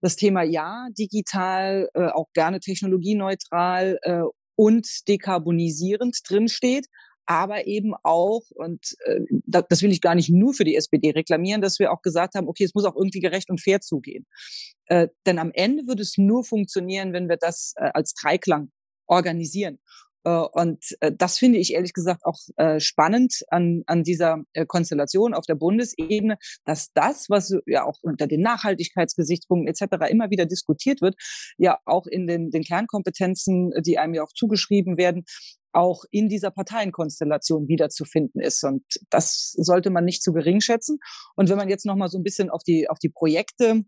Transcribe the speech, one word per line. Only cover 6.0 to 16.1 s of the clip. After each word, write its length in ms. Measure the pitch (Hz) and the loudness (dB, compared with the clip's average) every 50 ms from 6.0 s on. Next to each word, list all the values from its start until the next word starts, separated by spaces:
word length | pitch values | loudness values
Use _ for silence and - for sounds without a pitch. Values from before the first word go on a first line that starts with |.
| 247 247 233 - _ | -2 -4 -4 -6 _
drinsteht, 600 | - 185 208 226 233 - - - 247 254 285 262 _ _ - - _ _ _ _ | 0 0 2 2 2 0 0 0 0 0 0 -4 _ _ -20 -20 _ _ _ _
aber 380 | - 170 160 180 196 208 208 - | -2 0 0 0 -2 -4 -6 -4
eben 300 | - 208 214 202 214 208 - _ | -4 -4 -2 -2 -2 -4 -2 _
auch, 400 | 160 165 170 175 196 220 233 226 _ | 2 2 2 2 2 0 -2 -4 _
und, 440 | - - 160 165 170 - - - - _ - | -14 -10 -8 -8 -10 -10 -12 -14 -14 _ -4
äh, 140 | - - - - - - - - | -2 -2 -2 0 -2 -2 -2 -2
da-, 180 | - - 175 175 | 2 2 2 4
das 180 | _ 175 165 | _ 0 2
will 100 | 185 208 | 4 2
ich 80 | 185 165 | 2 4
gar 140 | - 175 165 | 2 2 4
nicht 160 | 175 160 - | 4 4 6
nur 240 | 170 180 208 262 269 | 6 6 6 4 2
für 100 | - 202 | 2 0
die 120 | 156 - | 2 2
S 120 | - 156 - | 0 0 2
P 100 | - 151 | 0 2
D 100 | - 156 | 2 2
reklamieren, 500 | 147 156 160 - 175 156 175 190 208 214 | 0 0 0 0 0 0 0 0 0 0
dass 200 | 196 196 - - | 0 -2 0 0
wir 120 | 202 - | 0 0
auch 120 | - 170 _ | 0 0 _
gesagt 320 | 190 156 170 175 190 _ | -2 0 0 -2 -2 _
haben, 120 | 202 175 | -6 -6
okay, 160 | 160 170 - 202 | -6 -2 -2 -2
es 120 | 175 - | 0 0
muss 100 | 208 202 | 0 -2
auch 100 | 185 160 | -2 0
irgendwie 240 | - 190 196 175 190 | 0 -2 -2 -2 -2
gerecht 300 | 196 180 160 190 180 - | -2 -2 -2 -2 -4 -4
und 100 | 185 170 | -6 -2
fair 220 | - - 190 196 | 0 0 0 0
zugehen. 460 | - - 170 143 - - - - - _ _ - - - - - - - _ _ _ | 0 -4 -6 -6 -6 -8 -16 -16 -16 _ _ -20 -20 -18 -18 -18 -18 -20 _ _ _
Äh, 220 | _ 175 175 170 165 _ _ _ | _ 2 2 2 2 _ _ _
denn 140 | 196 180 170 | 0 0 0
am 100 | 160 165 | -2 -4
Ende 360 | - - 185 214 277 302 277 | -2 -2 0 0 0 -2 -2
würde 160 | 247 254 202 214 | -4 -6 -6 -6
es 160 | - | -4